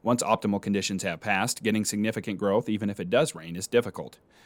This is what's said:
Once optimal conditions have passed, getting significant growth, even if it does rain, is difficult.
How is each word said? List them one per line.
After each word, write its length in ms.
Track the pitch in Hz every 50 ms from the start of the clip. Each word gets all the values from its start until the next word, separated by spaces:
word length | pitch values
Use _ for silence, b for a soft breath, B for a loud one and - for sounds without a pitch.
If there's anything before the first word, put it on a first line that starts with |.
| -
Once 200 | 110 123 123 -
optimal 380 | 104 113 - - 104 101 98
conditions 420 | - 104 101 98 92 - 98 92 -
have 160 | 95 82 82
passed, 420 | - 107 101 95 104 120 - -
getting 220 | - 110 107 107 104
significant 560 | - - 104 104 110 110 117 - 113 101 87
growth, 300 | 104 101 98 113 - -
even 200 | 107 98 107 101
if 100 | 101 -
it 100 | 87 90
does 260 | 107 123 160 - -
rain, 200 | 82 80 82 85
is 120 | 92 95
difficult. 520 | - - 120 120 101 - - 76 - - _ _ b b b b